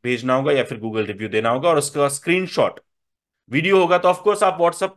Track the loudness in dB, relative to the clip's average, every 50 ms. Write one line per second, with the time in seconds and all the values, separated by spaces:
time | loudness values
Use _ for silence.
0 | -4 -4 -4 -2 0 0 0 0 2 2 0 0 0 -2 -6 -8 -8 -6 -4 -4
1 | -4 -4 -6 -8 -8 -4 -2 -2 0 0 -2 0 0 0 2 0 0 -2 -2 -2
2 | -2 -2 -2 -4 -2 -2 0 0 -2 -2 -2 0 0 0 -2 -6 -16 _ _ _
3 | _ _ _ _ _ _ _ _ _ -6 -2 -2 2 4 4 4 4 4 4 4
4 | 4 2 0 2 0 0 0 2 2 0 2 2 0 0 0 0 -4 -6 -4